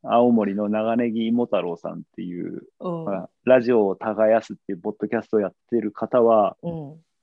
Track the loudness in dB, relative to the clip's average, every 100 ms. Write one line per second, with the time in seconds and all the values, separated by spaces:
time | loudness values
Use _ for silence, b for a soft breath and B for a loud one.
0 | 2 2 4 4 0 -2 -2 -2 -2 -2
1 | -2 -2 -2 -2 0 -2 -4 -8 -10 -12
2 | -16 -14 -12 -10 -10 -12 -16 _ -10 -8
3 | -6 -8 -10 _ 4 4 6 2 2 0
4 | -6 0 2 2 0 -16 -10 -8 -8 -6
5 | -4 -4 -2 -2 -2 _ _ -4 -4 -8
6 | 0 2 6 6 4 -2 -12 -10 -14 -18
7 | _ _